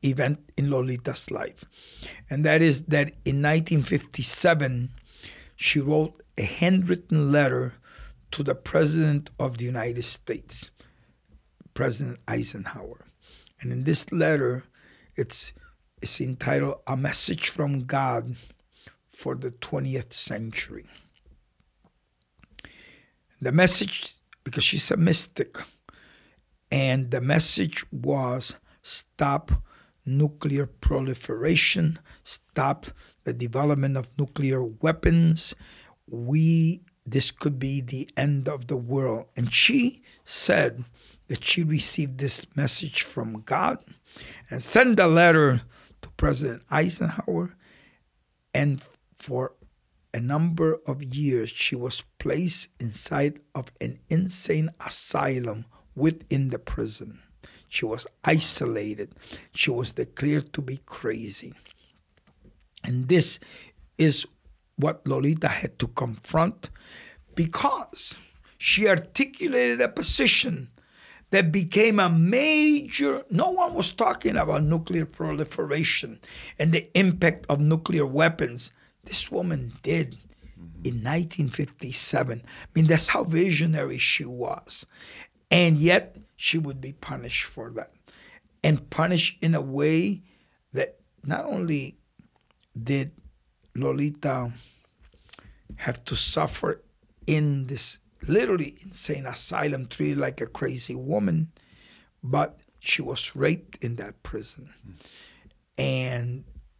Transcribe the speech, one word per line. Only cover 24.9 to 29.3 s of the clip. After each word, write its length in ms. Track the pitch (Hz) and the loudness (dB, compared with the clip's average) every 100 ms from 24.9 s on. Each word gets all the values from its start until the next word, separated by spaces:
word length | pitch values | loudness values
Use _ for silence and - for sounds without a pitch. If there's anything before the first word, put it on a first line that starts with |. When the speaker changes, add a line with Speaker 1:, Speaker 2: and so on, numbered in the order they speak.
Speaker 1:
a 60 | - | 4
mystic, 600 | 165 160 - - - - - _ _ - - _ _ _ _ _ - | 4 4 2 -4 -6 -8 -18 _ _ -20 -20 _ _ _ _ _ -4
and 400 | 135 135 131 127 | 0 2 0 0
the 100 | 127 | -2
message 640 | 131 160 - - 170 - - | 2 4 4 2 -2 -4 -8
was, 640 | 135 131 139 127 123 - - _ _ | -6 -2 -2 -2 -4 -6 -10 _ _
"Stop 680 | - - - - 143 | -6 -6 -4 -2 0